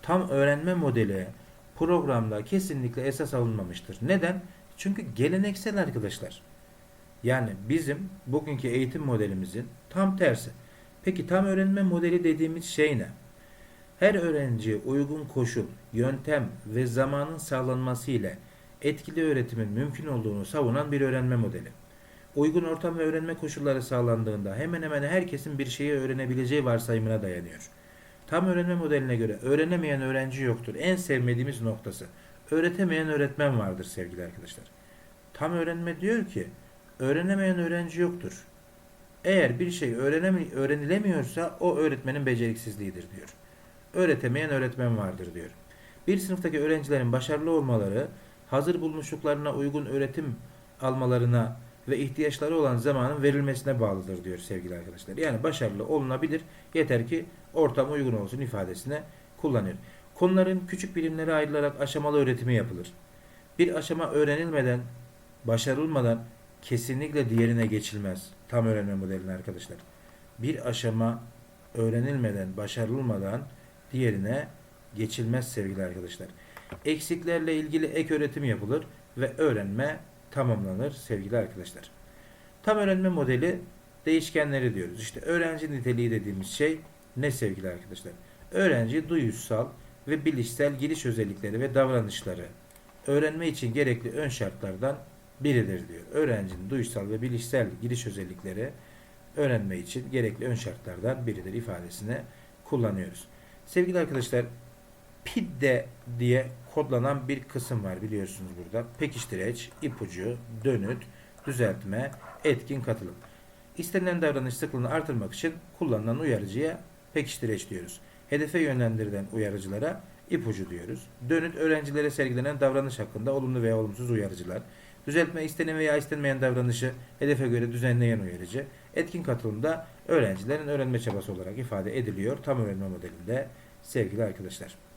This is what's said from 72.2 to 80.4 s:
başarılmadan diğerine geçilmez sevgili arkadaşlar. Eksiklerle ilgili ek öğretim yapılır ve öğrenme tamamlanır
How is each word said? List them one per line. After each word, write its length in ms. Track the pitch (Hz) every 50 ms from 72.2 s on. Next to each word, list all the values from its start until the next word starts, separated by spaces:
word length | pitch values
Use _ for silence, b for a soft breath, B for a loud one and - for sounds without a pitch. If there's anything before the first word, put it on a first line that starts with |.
| 123 107 101 101 95 92 95 98
başarılmadan 840 | 104 98 - 123 113 107 117 135 135 123 107 98 98 98 104 127 143 - B B B B B B B -
diğerine 560 | - 127 131 120 104 98 95 101 120 139 151 - - - - - - - - - -
geçilmez 560 | 101 110 110 - - 117 110 120 127 123 -
sevgili 320 | - - 101 98 95 95 95
arkadaşlar. 440 | 90 87 90 87 87 - - 92 92 - B B B B B B B B B -
Eksiklerle 720 | - 156 156 156 - 175 165 170 170 170 165 160 160 160
ilgili 300 | 156 156 151 147 160 156
ek 300 | - - 156 156 - 160
öğretim 280 | 151 147 143 - 151 143
yapılır 400 | 131 107 - - 98 127 160 - - B B B B - -
ve 160 | 127 - - -
öğrenme 640 | 156 151 120 107 101 98 98 113 135 147 156 151 - - - - - -
tamamlanır 600 | - 139